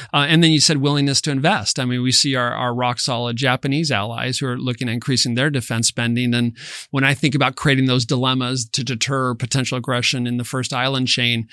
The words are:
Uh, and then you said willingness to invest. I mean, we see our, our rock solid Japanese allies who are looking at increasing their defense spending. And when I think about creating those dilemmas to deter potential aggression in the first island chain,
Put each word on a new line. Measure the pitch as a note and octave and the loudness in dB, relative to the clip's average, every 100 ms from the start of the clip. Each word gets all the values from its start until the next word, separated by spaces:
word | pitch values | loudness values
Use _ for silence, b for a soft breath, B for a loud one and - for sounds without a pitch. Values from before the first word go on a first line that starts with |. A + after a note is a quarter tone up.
| B | B
Uh, | D3 C#3+ | 0 4
and | D#3+ | 6
then | E3 | 6
you | D#3 | 6
said | - C#3+ | 4 2
willingness | C#3+ C#3+ C#3+ C3 | 2 2 2 0
to | - | 0
invest. | C3+ D#3 G3+ G2+ - | 0 0 0 -2 -2
I | B2 | -2
mean, | B2 | 0
we | B2+ | 2
see | A#2+ D3 | 2 2
our, | C3 A#2+ | 0 0
our | - B2 | -2 -2
rock | A#2+ B2 B2 | 0 0 0
solid | - A#2+ A#2+ A#2 | -2 -2 -2 -2
Japanese | C3 B2+ C#3 C3+ D#3+ | 0 0 0 0 0
allies | A2 G#2+ A#2 A#2+ B2 | -2 -2 -4 -4 -2
who | C3 | -4
are | B2 | -4
looking | B2+ A#2+ B2 | -4 -4 -4
at | |
increasing | A#2 B2+ C3 B2 A#2 | -4 -2 -2 0 0
their | D3 | 0
defense | C#3 - A#2 A#2 | 0 -2 -2 -2
spending. | - A#2 A#2 B2 | 0 0 0 2
And | A#2+ A#2+ A#2 B B B | 2 0 -4 B B B
when | C#3 | 0
I | C3+ | 2
think | C#3 D3+ C#3 | 2 2 2
about | C3 - | 2 2
creating | D#3 C3+ C3 | 2 2 4
those | B2+ | 2
dilemmas | A#2 C3 C3 C3 B2 B2+ A#2 | 0 0 2 0 -2 -4 -4
to | - | -6
deter | B2 A#2 C3+ C#3 B2+ A#2+ | -4 -4 -2 0 0 -2
potential | B2 C3+ B2 B2+ | -2 -2 -2 -4
aggression | A#2 B2 A#2+ C3+ A#2+ | -2 -2 0 -2 -2
in | A#2+ | -2
the | |
first | A#2 C3 B2 | -4 -4 -4
island | C3 C3 C3+ B2+ | -2 0 0 0
chain, | - A#2+ A#2 A2+ | 2 2 0 -4